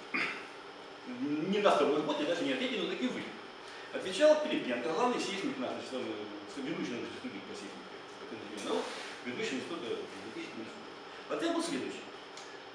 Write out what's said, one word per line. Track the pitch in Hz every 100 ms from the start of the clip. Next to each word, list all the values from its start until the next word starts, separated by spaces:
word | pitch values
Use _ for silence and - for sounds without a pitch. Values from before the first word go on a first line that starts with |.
| - - - - - - - - - - - 123 139 151 180
Не | 208
на | 196
второй | 151 139 151
год, | 156 -
я | 147
даже | -
не | 277
ответил, | 254 254 220
но | 175
таки | 190 254
выдали. | 233 - - - - - - -
Отвечал | - 185 190 302 302
Пилипенко, | 302 - 240 247 240
главный | 240 247 240
сейсмик | - 190 139 127
наш, | 123
значит, | 120 -
он, | 127
э, | 113 104 101 - - -
ведущий | 127 156 147
научный | 117 113 -
сотрудник | 127 -
по | 98
сейсмике | 101 98 92 - - - -
Академии | - - - 104 -
наук, | - - - - - 127
ведущий | 123 - 131
института | - 113 117
две | 98 - 98 107 135
тысячи | 160 113 113 - - - - - -
Ответ | - 339
был | 339
следующий. | - 131 - - - - - - - - -